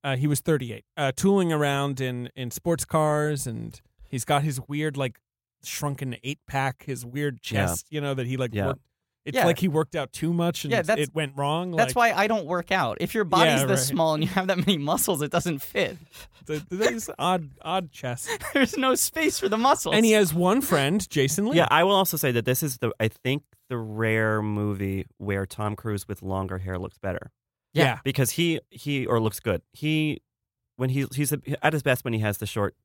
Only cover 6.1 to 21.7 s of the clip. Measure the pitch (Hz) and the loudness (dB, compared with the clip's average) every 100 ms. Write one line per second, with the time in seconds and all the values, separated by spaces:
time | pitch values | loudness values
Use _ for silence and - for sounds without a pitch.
6.1 | 120 135 147 - 139 135 127 - 127 120 | -6 -8 -8 -4 -2 -2 -4 -8 -8 -8
7.1 | 131 147 127 - 107 95 85 - 151 143 | -4 -4 -4 -4 0 0 0 -4 -6 -4
8.1 | 131 123 131 127 107 95 - _ _ _ | -2 -2 -2 -2 0 -2 -4 _ _ _
9.1 | _ - 147 170 147 185 151 156 165 135 | _ -4 2 2 2 2 0 -2 -4 -6
10.1 | - 156 170 170 170 151 220 165 220 147 | -4 -2 0 0 -2 0 0 2 0 0
11.1 | 156 147 139 143 156 180 165 127 135 233 | -2 -4 -2 0 0 -2 2 2 4 2
12.1 | 180 208 220 143 175 170 190 131 - 185 | 4 2 0 0 -4 0 0 0 -2 -4
13.1 | 226 190 175 165 139 135 131 131 139 160 | -2 2 4 6 4 4 2 2 2 2
14.1 | 156 160 - 190 180 180 170 143 190 - | 2 0 0 0 0 2 0 2 0 0
15.1 | 165 147 170 165 147 - - 165 175 - | 0 0 -2 -2 -6 -6 -4 -4 -4 -16
16.1 | - - _ - 151 - 180 226 233 - | -20 -20 _ -8 -8 -6 -2 -2 -2 -8
17.1 | - 170 185 151 - 165 185 175 - 131 | -4 -2 -2 -4 -14 -6 -6 -6 -10 -8
18.1 | 120 - 453 - 285 262 - 262 247 - | -8 -8 -8 -2 2 2 2 0 2 0
19.1 | - 311 - 381 214 247 294 - 208 226 | 0 0 0 -2 2 4 2 2 4 6
20.1 | 214 190 160 180 233 - 165 139 202 - | 6 4 4 4 2 2 2 2 0 -2
21.1 | 156 135 156 214 175 165 | 0 2 2 2 2 4